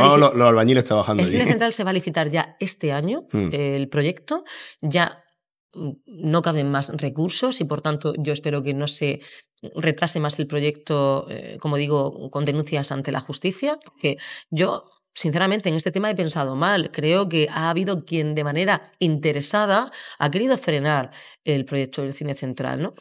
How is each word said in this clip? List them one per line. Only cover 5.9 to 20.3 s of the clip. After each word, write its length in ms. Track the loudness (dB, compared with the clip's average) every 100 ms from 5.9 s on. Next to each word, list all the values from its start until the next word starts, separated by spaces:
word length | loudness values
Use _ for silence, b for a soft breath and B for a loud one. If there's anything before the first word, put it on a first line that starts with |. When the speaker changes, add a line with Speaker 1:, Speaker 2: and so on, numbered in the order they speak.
| -10 -16
Speaker 1:
no 360 | -6 0 0
caben 260 | 2 0 0
más 200 | -2 -4
recursos 720 | -6 -6 -2 -2 0 -2 -2
y, 20 |
por 180 | -4 -4
tanto, 320 | -4 -2 -2 -2
yo 120 | -2
espero 280 | -2 -2 -4
que 120 | -2 -2
no 120 | -4
se 340 | -2 -2 -4 B B B _ -14 -4
retrase 440 | -2 0 -2 -2
más 180 | -2 -2
el 80 | -4
proyecto, 800 | -2 -2 -2 -2 0 2 0 -4
eh, 280 | -12 -14 -8
como 180 | -2 -2
digo, 520 | 0 0 0 -4 -8
con 160 | -4 -2
denuncias 460 | 0 -2 -2 -4
ante 200 | -4 -4
la 80 | -4
justicia, 600 | -6 -4 -4 -2 -4 -4
porque 340 | -8 -4 -4 -2 B B B
yo, 400 | 0 0 0 -8 _ _ -6
sinceramente, 540 | -2 0 0 0 0
en 60 | -2
este 160 | -2
tema 200 | -2 -2
he 40 | -2
pensado 400 | -2 -2 -2 0
mal. 360 | 0 0 -2
Creo 360 | -2 2 2 2
que 200 | 2 0
ha 200 | 0 -2
habido 340 | 0 0 -2 -2
quien 300 | -2 0 0
de 80 |
manera 480 | -2 0 2 0 -2 -2
interesada 920 | 0 2 0 -2 0 0 2 2 0 B B B
ha 120 | 0